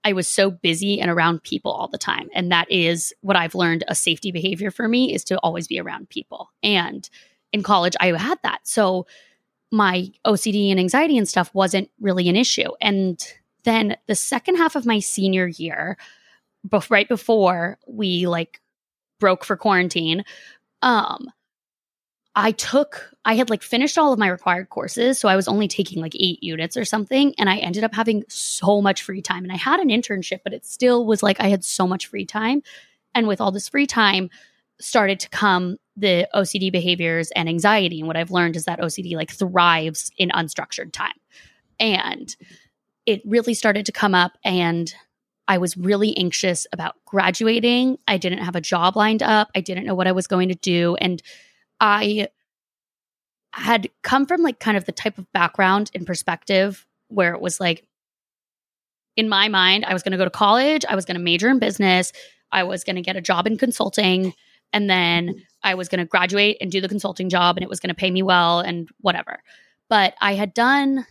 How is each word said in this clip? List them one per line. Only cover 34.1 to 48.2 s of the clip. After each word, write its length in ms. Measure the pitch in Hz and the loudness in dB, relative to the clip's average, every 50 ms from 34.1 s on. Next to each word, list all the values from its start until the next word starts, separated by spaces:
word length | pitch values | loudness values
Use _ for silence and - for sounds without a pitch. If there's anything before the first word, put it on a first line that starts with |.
| 196 190 185 175 - - - _ _ _ _ _ _ _ | 4 2 -2 -4 -8 -18 -20 _ _ _ _ _ _ _
started 400 | - - - 240 208 196 196 185 | -12 0 2 2 4 4 0 -2
to 80 | - - | -6 -8
come 480 | - - 214 208 185 180 180 180 190 - _ _ _ | -4 0 2 2 2 2 0 -4 -6 -8 _ _ _
the 320 | 202 202 196 180 175 190 - - | -2 0 2 2 2 0 0 0
O 100 | 202 190 | 0 0
C 140 | - - 202 | 0 -2 -2
D 100 | 190 190 | -2 0
behaviors 600 | 180 180 170 180 180 175 170 165 165 165 165 - | 0 0 0 0 0 0 0 -2 0 -2 -4 -2
and 180 | - - 165 165 | -4 -4 -2 -2
anxiety. 500 | 165 170 165 208 214 214 190 170 175 156 | -2 2 2 4 4 4 2 0 -2 -4
And 80 | 156 | -6
what 80 | 160 160 | -4 -4
I've 160 | 165 170 170 | -4 -4 -2
learned 240 | 185 180 175 170 160 | 0 0 0 0 -2
is 100 | 165 151 | -4 -6
that 160 | - 170 - | -6 -6 -4
O 60 | 175 | -4
C 140 | 165 - - | -6 -6 -8
D, 160 | 185 175 170 | -8 -6 -6
like, 140 | 160 160 - | -6 -6 -8
thrives 800 | - - 196 180 180 180 175 175 165 165 156 160 151 - - - _ | -4 -4 -4 0 2 4 4 4 4 2 0 -4 -6 -8 -10 -10 _
in 140 | - 185 175 | -2 -2 0
unstructured 640 | - 175 165 156 - - 151 _ - - - 165 - | 0 -2 -2 -4 -8 -10 -10 _ -10 -12 -12 -12 -10
time. 260 | - - - - _ _ _ _ - - _ _ _ _ _ _ - | -8 -8 -8 -8 _ _ _ _ -20 -20 _ _ _ _ _ _ -2
And 540 | 220 220 196 185 - - - - - - - _ - _ - _ _ _ _ _ _ _ _ _ _ | 0 0 0 0 -2 -6 -8 -10 -12 -16 -18 _ -20 _ -20 _ _ _ _ _ _ _ _ _ _
it 160 | 233 208 196 - | -2 -2 -2 -2
really 300 | 208 214 233 220 240 233 | 0 0 0 0 0 -4
started 320 | - - 220 196 208 202 | 0 0 0 0 0 -4
to 40 | - | -6
come 240 | - - 214 202 185 | -4 -2 0 2 4
up 220 | 180 175 180 _ _ _ | 2 2 0 _ _ _
and 480 | - 185 180 175 170 165 170 170 160 - - _ _ _ _ _ _ _ _ _ | 0 0 2 2 2 0 -2 -4 -6 -10 -18 _ _ _ _ _ _ _ _ _
I 100 | - 196 | 0 2
was 180 | 180 180 175 - | 2 2 -2 -4
really 400 | 180 175 190 208 196 208 220 - | -2 0 0 2 2 2 0 2
anxious 520 | - 185 175 - - - 185 180 - - - | 0 -2 0 0 0 -2 -2 -2 -2 -6 -8
about 240 | - 170 165 170 - _ _ | -8 -8 -8 -8 -10 _ _
graduating. 920 | - - 196 185 185 185 - 226 220 233 233 214 240 240 247 254 262 254 - _ | -2 0 2 2 2 0 2 0 2 2 2 2 2 2 4 2 0 0 -2 _
I 100 | - 208 | -2 -2
didn't 260 | 185 | 0